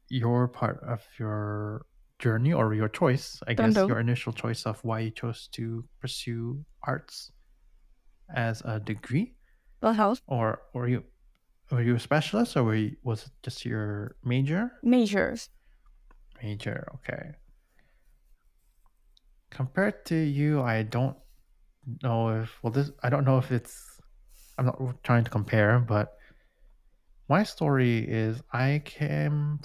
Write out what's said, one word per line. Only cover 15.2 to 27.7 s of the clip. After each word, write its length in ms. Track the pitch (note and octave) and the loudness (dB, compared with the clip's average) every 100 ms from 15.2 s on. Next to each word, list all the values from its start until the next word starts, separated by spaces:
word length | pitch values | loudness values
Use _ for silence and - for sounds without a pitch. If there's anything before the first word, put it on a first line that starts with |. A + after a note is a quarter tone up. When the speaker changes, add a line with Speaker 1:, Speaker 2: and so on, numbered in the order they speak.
| - A3+ - _ _ _ - - - - - - | 0 -2 -12 _ _ _ -20 -20 -20 -20 -20 -12
Speaker 1:
Major, 460 | G#2+ G#2 - - - | -8 -6 -6 -8 -10
okay. 380 | - - - - - - - _ _ _ _ _ _ _ _ _ _ _ _ _ _ _ _ _ _ _ | -14 -12 -10 -12 -16 -20 -20 _ _ _ _ _ _ _ _ _ _ _ _ _ _ _ _ _ _ _
Compared 540 | - C3 F#3+ G#3 - - | -8 -4 2 0 0 -4
to 100 | D#3+ | 0
you, 460 | D3+ C#3 D3+ D3 | 0 2 2 2
I 200 | A#2+ A2 | 2 0
don't 340 | A2 A#2 C3+ - - - _ _ _ _ C#3 A#2+ | 0 0 -2 -4 -20 -20 _ _ _ _ -14 -6
know 380 | B2+ A2+ A2+ A2+ | -2 0 2 0
if, 180 | A2+ - | -4 -6
well, 100 | A#2+ | -2
this, 180 | C3 C#3+ - | 0 -2 -2
I 80 | B2 | 0
don't 140 | C#3 | 2
know 140 | C3+ C3 | 4 4
if 140 | B2+ | 4
it's, 480 | A#2+ - - - - - - - - - - | -2 -2 -18 -20 -20 -20 -20 -20 -20 -14 -2
I'm 80 | B2+ | -2
not 360 | - B2+ - | 0 -6 -6
trying 220 | - A#2+ | 2 4
to 60 | A2+ | 4
compare, 480 | G#2 G2+ A2 G#2 A#2+ | -2 0 4 6 4
but 360 | A2+ G#2 G#2 - - - _ _ - _ _ _ _ - - | 4 0 0 -8 -20 -20 _ _ -20 _ _ _ _ -18 2
my 140 | E3+ | 2
story 560 | G#3+ - D3+ | 2 0 2